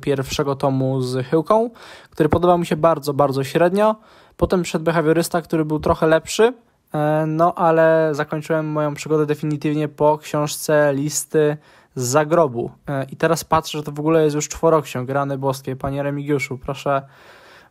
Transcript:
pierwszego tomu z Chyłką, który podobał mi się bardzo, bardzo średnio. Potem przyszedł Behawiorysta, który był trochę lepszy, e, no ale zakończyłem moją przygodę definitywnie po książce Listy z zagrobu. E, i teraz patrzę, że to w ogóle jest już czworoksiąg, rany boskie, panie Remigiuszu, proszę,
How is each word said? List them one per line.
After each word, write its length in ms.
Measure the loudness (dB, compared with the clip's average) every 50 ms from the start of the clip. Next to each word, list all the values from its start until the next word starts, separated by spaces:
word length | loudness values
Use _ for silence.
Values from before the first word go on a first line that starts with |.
pierwszego 560 | -2 -2 -2 -2 -2 -4 -4 -4 -2 -2 -2
tomu 440 | -2 0 0 0 0 0 0 -2 -2 -2
z 240 | -4 -4 -6 -4
Chyłką, 440 | 0 0 0 2 2 2 2 2 -2 -6 -12 -20 -20 -20 -20 -20 _
który 180 | -2 -2 0 2
podobał 300 | 2 2 4 4 2 2
mi 80 | 2
się 100 | -2 -2
bardzo, 380 | 2 2 2 2 2 -2 -4 0
bardzo 300 | 2 2 2 2 -2 -4
średnio. 520 | -4 -2 0 0 2 2 2 2 2 0 -2 _ _ -20 -20 -20 _ _
Potem 260 | -4 -2 0 0 0 -2
przyszedł 220 | -2 -4 -4 -2
Behawiorysta, 580 | 0 0 2 2 2 2 2 0 0 -4 -4 -4
który 220 | -2 -2 -2 0
był 160 | -2 -2 -2
trochę 260 | 0 0 0 2 2
lepszy, 460 | 2 2 2 0 -2 0 2 2 2 2 -2 _ _ _ _ _ _ -4
e, 300 | -2 0 0 0 0 0
no 280 | -2 0 2 2 2 2
ale 560 | 2 2 4 4 6 6 6 4 4 2 2 0
zakończyłem 600 | -2 -4 -4 -6 -8 -4 -2 -2 -2 -2 -2 -2
moją 220 | -2 -2 -2 -4
przygodę 320 | -6 -4 -2 0 0 2
definitywnie 640 | 0 -2 -4 -2 -4 -4 -2 -2 -2 -2 0 -2 -4
po 300 | -2 2 2 2 2 2
książce 760 | -4 -4 -4 -2 -2 -2 -4 -6 -2 2 4 4 4 4 2
Listy 640 | 0 -2 -4 -4 -6 -6 -2 0 2 2 2 0 -2 -8 _ _ _ _ _ _
z 80 | -6 -4
zagrobu. 680 | 0 2 2 2 4 2 2 2 2 0 -4 -8 -8 -10 _ _ -8
E, 160 | -6 -6 -6
i 120 | -8 -6
teraz 280 | -2 0 0 0 -2 0
patrzę, 340 | 0 0 0 0 -2 -8 -8
że 60 | -8
to 80 | -8 -8
w 80 | -4
ogóle 240 | 0 2 4 4 4
jest 120 | 4 2
już 120 | -2 -4 -6
czworoksiąg, 640 | -6 0 2 2 2 2 0 -2 -8 -8 -6 -4
rany 280 | -4 -4 -2 -4 -4 -4
boskie, 380 | -4 -4 -4 -4 -6 -8 -8
panie 260 | -6 -6 -6 -6 -4 -4
Remigiuszu, 560 | -4 -6 -6 -4 -2 -2 -2 -2 -6 -10 -10
proszę, 440 | -8 -10 -10 -6 -4 -2 -2 -2 -4 -8 -16 -20 -20 -20 -20 -20 -20 -20 -20 -20 -20 _